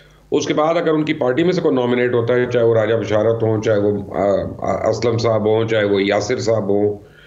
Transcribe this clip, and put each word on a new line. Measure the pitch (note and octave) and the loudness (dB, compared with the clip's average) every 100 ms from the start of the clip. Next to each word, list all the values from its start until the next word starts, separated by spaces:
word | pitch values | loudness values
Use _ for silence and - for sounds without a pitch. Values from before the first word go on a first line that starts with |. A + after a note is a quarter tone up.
| - - - | -20 -20 -6
उसके | C#3+ D3+ | -4 -2
बाद | C#3+ D#3 E3+ | -2 0 0
अगर | E3 | 0
उनकी | D#3 D#3 | -2 -2
पार्टी | D3+ B2+ B2+ | -2 -2 0
में | E3+ | 0
से | F3 | 0
कोई | D#3+ | 0
nominate | C3 A#2+ B2 B2 | 0 0 0 2
होता | A#2+ A#2 | 0 2
है, | B2 B2 | 0 2
चाहे | A#2+ | 2
वो | A#2 | 2
राजा | A2+ G#2+ A2+ | 2 2 0
बशारत | G2+ G#2+ A2 A2+ | 0 0 2 2
हों, | A2 A2 | 0 0
चाहे | A2 G#2 | 0 2
वो, | G#2 G2+ G2 | 2 -2 -4
आ, | - G2+ F#2 - - - | -2 0 0 -2 -6 -4
आ, | G2 - | -2 -2
असलम | A2 A#2+ A2+ | 0 0 0
साहब | A#2 A2 G#2+ | 0 0 2
हों, | A2 A2 | 0 0
चाहे | A2 | 0
वो | G2+ G2+ | 2 2
यासिर | G2+ G2+ A2 B2+ | 2 0 0 -4
साहब | G#2+ A2 G2 | 0 0 0
हों, | G2+ G#2 - - - | 0 0 -4 -14 -20